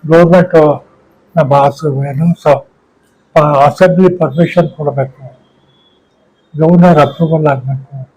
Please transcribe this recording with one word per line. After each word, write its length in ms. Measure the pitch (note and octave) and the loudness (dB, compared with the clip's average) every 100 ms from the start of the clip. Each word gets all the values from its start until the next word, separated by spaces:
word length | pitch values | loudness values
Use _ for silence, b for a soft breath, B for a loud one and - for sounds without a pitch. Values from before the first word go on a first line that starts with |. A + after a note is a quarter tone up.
| D3+ | 2
ಗವರ್ನಮೆಂಟ್ 460 | E3 E3+ F3+ E3 E3 D3+ C3+ _ _ _ _ _ E3+ | 2 4 2 2 2 2 -2 _ _ _ _ _ -4
ನಮ್ಮ 180 | C#3+ | 0
ಆಸು-, 540 | C#3+ C#3+ - D#3 C3+ C#3 | 0 0 -2 -8 -6 -8
ಏನು 200 | C3+ E3+ E3+ | -4 -4 -2
ಸ-, 240 | D#3 C3+ - _ _ _ _ _ _ E3 | -2 -2 -4 _ _ _ _ _ _ -2
ಆ, 40 | D3+ D3 C#3+ | 0 2 0
ಅಸೆಂಬ್ಲಿ 520 | - F#3 F3 F#3 F3+ | 2 0 4 0 0
ಪರ್ಮಿಷನ್ 520 | D3+ C#3 E3+ F3+ D#3+ | -6 -2 -2 -2 -4
ಕೊಡಬೇಕು, 540 | - D3 C3+ C3+ _ C3 _ _ _ _ _ _ _ _ _ _ _ _ D3 | -6 -8 -6 -8 _ -20 _ _ _ _ _ _ _ _ _ _ _ _ -4
ಗವರ್ನರ್ 380 | D#3+ F3 F3+ D#3 | 0 4 4 4
ಅಪ್ರೂವಲ್ 500 | C#3 - E3 D#3+ D3+ | 0 -2 -4 -2 -2
ಆಗ್ಬೇಕು 640 | C3+ B2+ C3+ - C#3 C3+ | -4 -6 -10 -12 -18 -18